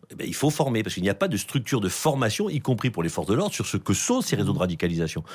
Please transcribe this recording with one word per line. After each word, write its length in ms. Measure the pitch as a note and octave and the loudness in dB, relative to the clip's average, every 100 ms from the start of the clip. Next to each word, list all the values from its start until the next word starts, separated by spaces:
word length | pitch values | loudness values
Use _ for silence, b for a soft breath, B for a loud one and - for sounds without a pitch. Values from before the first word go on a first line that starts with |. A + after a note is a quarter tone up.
| - | -20
eh 40 | |
ben, 120 | - - | -10 -8
il 80 | |
faut 140 | - C#3+ | 0 0
former, 320 | - C3+ A#2 | 4 2 2
parce 120 | G2 | 0
qu'il 80 | - | 0
n'y 80 | F#2 | 0
a 40 | |
pas 140 | F#2 - | 2 0
de 80 | G2 | 0
structure 460 | - C#3+ A#2 B2+ | -2 -4 0 0
de 80 | G2 | 0
formation, 580 | - D#3+ C#3 A#2 - G3+ | 0 0 2 0 0 -2
y 120 | D3+ | -2
compris 280 | A#2+ A#2+ B2+ | 0 0 0
pour 140 | G#2 | 0
les 60 | E2 | -2
forces 160 | - D#2+ | -2 0
de 80 | |
l'ordre, 180 | A#2 F3+ | 2 0
sur 120 | - - | -2 -4
ce 100 | G2+ | -2
que 160 | - | 0
sont 300 | G2 - B3+ | 0 2 0
ces 140 | - A2+ | 2 0
réseaux 180 | G#2 | 0
de 40 | C#3 | 2
radicalisation. 640 | F2+ E2 F2 E2+ D#2+ D#2+ B | 0 0 -2 0 -2 -4 B